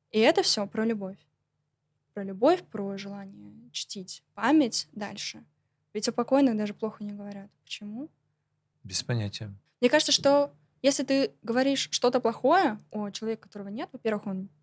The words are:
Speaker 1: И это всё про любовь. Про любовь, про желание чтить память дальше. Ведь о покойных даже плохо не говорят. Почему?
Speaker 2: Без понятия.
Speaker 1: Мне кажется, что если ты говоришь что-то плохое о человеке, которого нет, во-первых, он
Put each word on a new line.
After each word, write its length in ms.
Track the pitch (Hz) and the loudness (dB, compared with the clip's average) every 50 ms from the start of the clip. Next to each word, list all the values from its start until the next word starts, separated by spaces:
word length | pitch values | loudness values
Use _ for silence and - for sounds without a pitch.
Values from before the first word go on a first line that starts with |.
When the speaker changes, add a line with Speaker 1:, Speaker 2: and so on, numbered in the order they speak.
| _ _ | _ _
Speaker 1:
И 80 | - 214 | 2 4
это 220 | 220 285 339 294 - | 6 6 6 6 4
всё 240 | - - 220 202 | 2 2 0 -2
про 180 | 202 - 220 220 | -4 -2 -2 -2
любовь. 320 | 226 226 202 196 185 196 - _ _ _ _ _ _ _ _ _ _ _ _ _ _ _ _ _ _ - | -2 -2 -4 -6 -10 -12 -14 _ _ _ _ _ _ _ _ _ _ _ _ _ _ _ _ _ _ -12
Про 100 | 208 196 | -10 -8
любовь, 380 | 196 190 190 240 302 - - - _ | -8 -2 2 4 4 4 2 -2 _
про 260 | - 214 196 196 196 | -10 -8 -8 -8 -8
желание 560 | 196 196 196 202 202 196 196 208 208 208 208 214 220 240 240 | -10 -10 -12 -14 -14 -16 -16 -18 -20 -20 -20 -20 -20 -18 -12
чтить 520 | - - - - - 202 185 - - - _ _ _ | -10 -10 -10 -10 -10 -12 -10 -12 -12 -14 _ _ _
память 520 | 202 208 247 311 311 269 220 - - - _ - | -2 2 4 6 6 6 4 2 -2 -2 _ -10
дальше. 500 | 208 208 208 202 - - - - - - _ _ _ _ _ _ _ _ _ - | -12 -10 -10 -10 -10 -10 -10 -12 -14 -18 _ _ _ _ _ _ _ _ _ -8
Ведь 160 | 214 - 240 | -4 -4 -2
о 20 | 226 | -2
покойных 440 | - 240 - 262 277 277 254 220 | -2 0 2 4 4 4 4 2
даже 160 | 208 208 208 208 | 0 -2 -4 -6
плохо 300 | - 220 214 - - 208 | -6 -8 -8 -8 -10 -12
не 100 | 208 208 | -12 -12
говорят. 380 | 202 202 202 202 196 196 - _ _ _ | -12 -14 -14 -14 -16 -18 -20 _ _ _
Почему? 460 | - - - 208 208 214 240 302 320 _ _ _ _ _ _ _ _ _ _ _ _ _ _ - | -14 -14 -12 -12 -12 -12 -12 -14 -14 _ _ _ _ _ _ _ _ _ _ _ _ _ _ -10
Speaker 2:
Без 200 | 95 95 - - | -6 -6 -4 -2
понятия. 500 | - 120 113 104 101 - - 107 104 98 - _ _ _ - | -2 -2 -2 -4 -4 -8 -10 -12 -14 -14 -18 _ _ _ 0
Speaker 1:
Мне 80 | - 247 | 2 4
кажется, 200 | 302 311 311 - - | 4 4 4 4 2
что 400 | - - 277 285 285 285 - - _ _ _ _ _ - | 2 4 4 4 4 2 0 -6 _ _ _ _ _ 2
если 200 | 277 277 - 269 | 2 2 2 2
ты 280 | - 269 269 269 - - _ - | 2 2 2 0 -2 -4 _ -6
говоришь 460 | - 226 254 262 277 277 - - - | -2 0 0 2 2 0 -2 -2 -4
что-то 280 | - - - 247 262 247 | -2 0 0 2 2 2
плохое 580 | 254 226 226 - - 269 330 392 359 247 214 208 - _ | 0 -2 -2 0 2 4 4 6 4 2 0 -4 -10 _
о 180 | - 214 208 202 | -8 -8 -8 -8
человеке, 300 | 202 - 220 220 220 226 - | -8 -8 -8 -8 -8 -8 -12
которого 260 | - - 208 196 202 | -16 -16 -14 -12 -10
нет, 200 | 202 247 349 - - | -10 -10 -10 -12 -10
во-первых, 340 | 254 - 220 214 208 - | -8 -4 -4 -4 -4 -4
он 220 | 202 190 190 190 - _ _ | -6 -8 -8 -8 -12 _ _